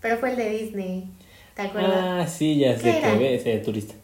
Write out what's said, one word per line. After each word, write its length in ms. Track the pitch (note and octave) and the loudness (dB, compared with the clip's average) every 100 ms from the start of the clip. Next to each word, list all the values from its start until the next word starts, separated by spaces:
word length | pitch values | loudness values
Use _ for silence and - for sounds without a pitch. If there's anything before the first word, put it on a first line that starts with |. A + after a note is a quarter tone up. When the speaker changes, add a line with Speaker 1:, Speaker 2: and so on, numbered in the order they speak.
Speaker 1:
Pero 160 | A#3 A#3 | -2 -2
fue 140 | C4 | 0
el 60 | B3 | -2
de 120 | A3 | -2
Disney, 540 | A3 A3 G3+ F#3 F#3 F#3 - - - - - | -4 -6 -6 -6 -6 -8 -16 -20 -20 -20 -10
¿te 60 | |
acuerdas? 300 | G3+ G3+ G3 F#3 | -6 0 2 2
Speaker 2:
Ah, 320 | F#3 F3+ E3 | 0 -2 -2
sí, 300 | - D#3 D3 | 0 0 4
ya 180 | C3+ A2+ | 4 4
sé 60 | |
Speaker 1:
¿Qué 80 | A#2+ | 2
Speaker 2:
que 160 | A2 A2 | 2 4
Speaker 1:
era? 60 | G#2+ | 4
Speaker 2:
ve, 180 | C3 B2 | 4 2
ese 140 | B2 | 0
de 80 | A2 | -2
turista. 340 | G#2+ G#2+ G2+ - | -2 -4 -6 -14